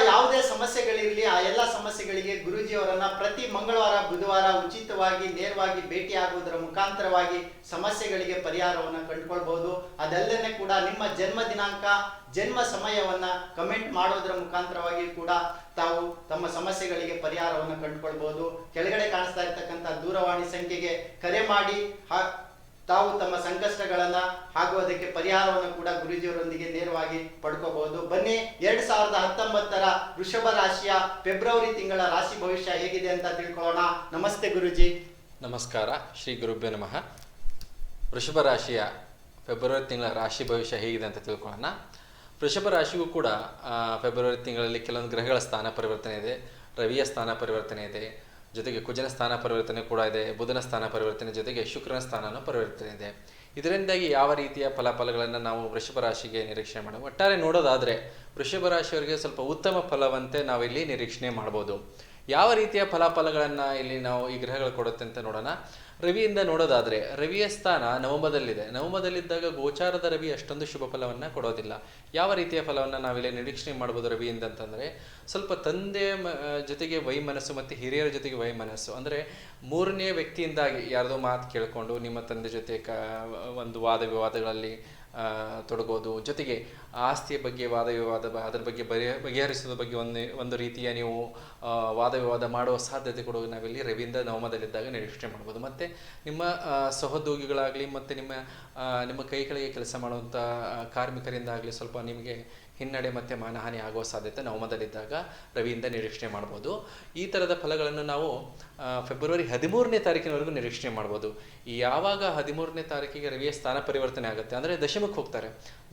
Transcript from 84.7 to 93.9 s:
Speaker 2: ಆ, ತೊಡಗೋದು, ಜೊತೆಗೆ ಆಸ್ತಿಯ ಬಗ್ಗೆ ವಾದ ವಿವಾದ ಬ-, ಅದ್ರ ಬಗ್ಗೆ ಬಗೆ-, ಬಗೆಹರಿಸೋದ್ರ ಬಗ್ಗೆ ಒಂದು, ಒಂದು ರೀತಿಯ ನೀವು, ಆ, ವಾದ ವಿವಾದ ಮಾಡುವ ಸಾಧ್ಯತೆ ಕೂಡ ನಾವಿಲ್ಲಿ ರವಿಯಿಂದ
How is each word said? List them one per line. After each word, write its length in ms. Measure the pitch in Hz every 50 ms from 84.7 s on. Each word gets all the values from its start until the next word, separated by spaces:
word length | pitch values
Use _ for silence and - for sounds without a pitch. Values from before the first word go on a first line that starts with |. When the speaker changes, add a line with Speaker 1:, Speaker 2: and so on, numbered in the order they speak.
| 110 110 - - - - - - -
Speaker 2:
ಆ, 460 | 117 113 110 110 110 110 110 110 117
ತೊಡಗೋದು, 600 | 110 - 117 113 113 113 113 110 107 113 113 110
ಜೊತೆಗೆ 460 | 110 - 143 - 147 131 120 110 - - - - - - -
ಆಸ್ತಿಯ 440 | 123 123 127 143 139 - - 147 139
ಬಗ್ಗೆ 280 | 135 127 123 127 123
ವಾದ 200 | 120 117 117 117
ವಿವಾದ 420 | 120 120 117 117 113 113 110 113 117
ಬ-, 100 | 110 113
ಅದ್ರ 200 | 113 113 113 117
ಬಗ್ಗೆ 240 | 110 120 117 120 117
ಬಗೆ-, 420 | - 117 113 120 123 127 135 -
ಬಗೆಹರಿಸೋದ್ರ 520 | 139 123 131 139 139 131 127 - 131 123
ಬಗ್ಗೆ 200 | 120 123 120 120
ಒಂದು, 400 | 117 117 117 117 117 117 - -
ಒಂದು 200 | 135 123 123 120
ರೀತಿಯ 360 | 117 120 120 120 123 123 123 120
ನೀವು, 420 | 117 117 117 117 117 120 117 - - - - - - -
ಆ, 280 | 117 117 117 113 113
ವಾದ 240 | 110 113 120 123 123
ವಿವಾದ 280 | 131 123 120 120 120 120
ಮಾಡುವ 340 | 117 120 120 123 123 127
ಸಾಧ್ಯತೆ 460 | 117 - - - 135 131 127 117 120 117
ಕೂಡ 140 | 120 117
ನಾವಿಲ್ಲಿ 460 | 117 113 113 117 113 110 113 120 131 135
ರವಿಯಿಂದ 340 | 120